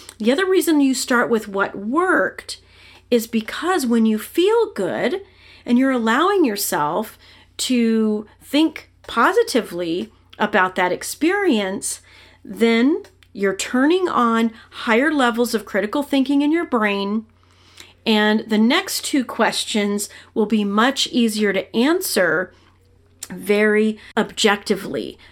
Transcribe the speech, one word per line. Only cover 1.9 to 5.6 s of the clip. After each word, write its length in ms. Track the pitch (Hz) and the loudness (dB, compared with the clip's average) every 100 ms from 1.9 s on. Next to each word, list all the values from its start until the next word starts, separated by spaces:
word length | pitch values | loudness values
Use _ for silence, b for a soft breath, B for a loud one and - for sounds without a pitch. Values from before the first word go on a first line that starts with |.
| 285 370 330 185 - - - b b b b _ | 0 2 2 0 -6 -14 -16 b b b b _
is 160 | 240 226 | -2 0
because 580 | 226 214 - 330 370 254 | -4 -4 -6 -2 0 2
when 200 | 233 220 | 2 2
you 120 | 214 | 0
feel 540 | - - 370 466 427 | -2 0 2 2 0
good 500 | - 190 110 202 381 B B B B | -2 -4 -2 -2 -4 B B B B